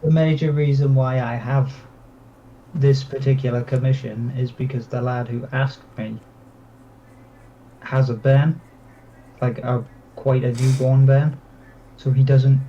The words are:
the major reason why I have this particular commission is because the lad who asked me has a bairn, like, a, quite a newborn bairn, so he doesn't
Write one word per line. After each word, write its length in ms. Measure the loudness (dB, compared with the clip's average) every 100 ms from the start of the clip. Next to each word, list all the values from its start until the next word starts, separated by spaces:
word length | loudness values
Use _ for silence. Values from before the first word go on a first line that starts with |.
the 80 | 2
major 400 | 2 2 0 0
reason 440 | 0 0 2 2
why 240 | 2 2 -2
I 160 | -4
have 380 | -6 -2 -2 -2 -6 -20 -20 -20 -20 -20 -20 -20 -20 -14
this 300 | 0 2 2
particular 600 | -2 -6 0 0 0 -4
commission 680 | -2 -2 0 0 -4 -8 -6 -4
is 140 | -6
because 360 | -4 -6 -6 -8
the 140 | -6
lad 260 | -4 -4 -6
who 200 | -8 -6
asked 300 | -4 -4 -6 -20 -12
me 220 | -12 -12 -16 -20 -20 -20 -20 -20 -20 -20 -20 -20 -20 -20 -20 -20 -20 -20
has 300 | -6 -2 0
a 40 |
bairn, 480 | 0 2 4 4 -2 -8 -20 -20 -20 -20 -20 -20 -6
like, 180 | -6 -4
a, 240 | -4 -4 -4 -16 -20
quite 280 | -8 -2 0
a 100 | 0
newborn 520 | 0 0 2 2 4
bairn, 340 | 6 4 2 -4 -16 -20 -20 -20 -20
so 160 | -10 -2
he 120 | 2
doesn't 360 | 4 4 4 2